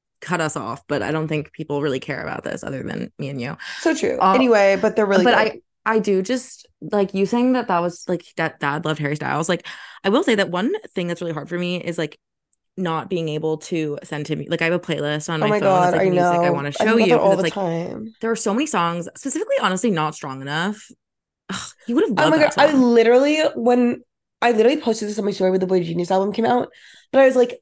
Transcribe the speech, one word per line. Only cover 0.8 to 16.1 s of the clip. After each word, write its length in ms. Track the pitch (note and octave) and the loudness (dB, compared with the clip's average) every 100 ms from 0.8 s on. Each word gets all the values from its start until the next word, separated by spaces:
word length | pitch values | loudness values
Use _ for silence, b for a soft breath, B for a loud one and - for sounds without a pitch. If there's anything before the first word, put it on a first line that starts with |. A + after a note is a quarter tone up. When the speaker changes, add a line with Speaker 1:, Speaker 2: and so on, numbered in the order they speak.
| - | -6
Speaker 1:
but 140 | C#3+ | -4
I 100 | G#2 | -2
don't 160 | D#3 D#3 | -4 -4
think 260 | D3+ C#3+ | -6 -8
people 280 | - - C#3+ | -12 -8 -4
really 180 | D3 C3 | -2 -4
care 220 | - C3+ | -6 -8
about 220 | - - | -8 -8
this 200 | - - | -8 -8
other 200 | - C3+ | -8 -10
than 280 | - - - - | -8 -8 -10 -10
me 120 | C#3 | -10
and 120 | C3+ | -8
you. 160 | B2 - B B | -8 -10 B B
Speaker 2:
So 160 | E4 D4 | -2 0
true. 220 | - - | -2 2
Speaker 1:
Uh, 140 | G3 | 4
Speaker 2:
Anyway, 440 | B3+ B3+ G#3+ G3 F#3+ | 4 4 4 4 4
but 140 | G#3+ G#3+ | 2 0
they're 100 | G3+ | 2
really 180 | G3 | 4
Speaker 1:
but 120 | A#3+ G#3 A3 | 4 4 2
Speaker 2:
good. 100 | - _ _ A3 | -4 _ _ -2
Speaker 1:
I, 80 | A3 | 0
I 40 | |
do 220 | G#3 F#3+ | 2 0
just, 460 | F#3+ B3+ - - - _ | 0 -4 -4 -14 -20 _
like, 320 | D#3 G#3 G3 | -4 -2 0
you 120 | F#3+ G3 | 0 0
saying 280 | A#3+ B3+ | 2 2
that 160 | B3+ A#3+ | 0 0
that 100 | F3 | 0
was, 240 | F3 E3+ - | -2 -6 -6
like, 180 | F3 - - | -6 -6 -6
that 240 | D#3+ - | -6 -2
dad 260 | C#3+ D3+ D#3 | -4 -2 -2
loved 140 | D3+ | -2
Harry 160 | C#3+ D3 | -4 -4
Styles. 320 | C3+ C#3+ E3 | -4 -2 -2
Like, 160 | E3+ B B B B | -4 B B B B
I 60 | G3 | -2
will 140 | B3 | 0
say 120 | E4 G#3 | 2 0
that 160 | F3 | 0
one 220 | F3+ A#3+ G#4+ - | -2 -2 -4 -6
thing 140 | F#3+ F3 | -6 -6
that's 140 | E3+ | -6
really 120 | E3+ | -8
hard 160 | D3+ E3 | -8 -8
for 80 | F3 | -6
me 200 | F3 F3 | -4 -6
is, 200 | - E3+ | -6 -6
like, 220 | D3+ - _ _ _ _ _ - | -8 -10 _ _ _ _ _ -6
not 320 | F3 D#3+ - | -4 -4 -4
being 180 | F3 D#3+ | -4 -4
able 300 | D3+ D#3 D#3 | -4 -4 -4
to 400 | - E3 D3+ C#3+ | -4 -4 -4 -6
send 240 | - D3+ D3+ | -8 -8 -6
him, 180 | D3+ - | -6 -4
like, 140 | E3 | 0
I 40 | E3 | 2
have 80 | |
a 60 | F3 | 0
playlist 480 | F3 D3 D3 D3+ D3+ | -2 -4 -2 -4 -4
on 160 | D#3+ | -2
Speaker 2:
Oh 20 | G#3 | 0
Speaker 1:
my 40 | |
Speaker 2:
my 100 | G#3 | 2
Speaker 1:
phone 220 | G3 F#3 | 4 4
that's, 100 | F3+ | 4
Speaker 2:
God, 60 | - | 4
Speaker 1:
like, 100 | |
Speaker 2:
I 20 | |
Speaker 1:
music 160 | F#3+ | 2